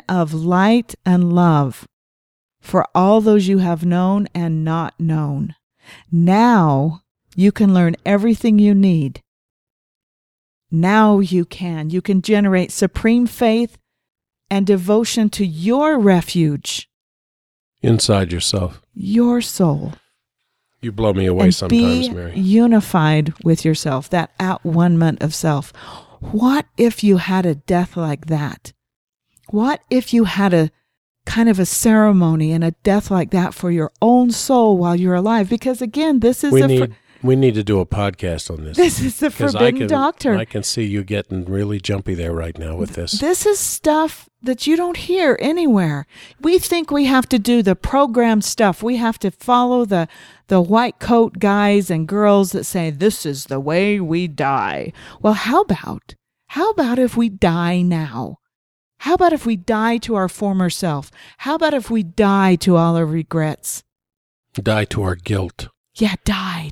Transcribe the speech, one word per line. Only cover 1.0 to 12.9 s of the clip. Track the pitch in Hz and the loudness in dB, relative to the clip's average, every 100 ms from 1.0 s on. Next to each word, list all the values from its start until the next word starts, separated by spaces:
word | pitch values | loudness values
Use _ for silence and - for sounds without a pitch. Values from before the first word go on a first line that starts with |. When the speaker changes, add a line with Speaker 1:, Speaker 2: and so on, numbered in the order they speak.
| - | 0
Speaker 1:
and | 180 175 | 2 2
love | 175 175 151 139 - - _ _ _ _ _ _ _ | 2 4 2 0 -6 -16 _ _ _ _ _ _ _
for | - 185 - 175 | -4 -2 0 2
all | 190 220 | 4 4
those | 214 208 185 | 4 2 4
you | 196 | 2
have | 180 165 | 0 0
known | 175 175 185 196 202 | 0 0 0 0 -2
and | 175 170 160 | -4 -4 -2
not | 160 165 160 - | -2 -4 -4 -4
known. | 165 156 147 139 143 156 _ _ - - _ | -2 -2 -2 -4 -8 -10 _ _ -20 -20 _
Now | 170 170 196 233 226 160 135 147 156 _ _ _ - | 0 4 4 4 4 4 2 0 -4 _ _ _ 0
you | 196 | 2
can | - 202 | 4 4
learn | 185 170 170 - | 4 2 0 0
everything | 202 220 214 233 208 | 0 2 0 2 4
you | 208 | 4
need. | 202 196 165 139 - - _ _ _ _ _ _ _ _ _ _ _ _ _ _ | 4 4 2 -2 -6 -18 _ _ _ _ _ _ _ _ _ _ _ _ _ _
Now | 160 175 214 214 208 | -2 2 4 6 4
you | 190 180 170 | 2 0 -2
can. | - 180 160 156 | -6 -8 -6 -4
You | 180 | -4
can | 180 190 | 0 0
generate | 185 214 202 185 180 | 2 2 2 0 -2
supreme | - 190 | -2 -2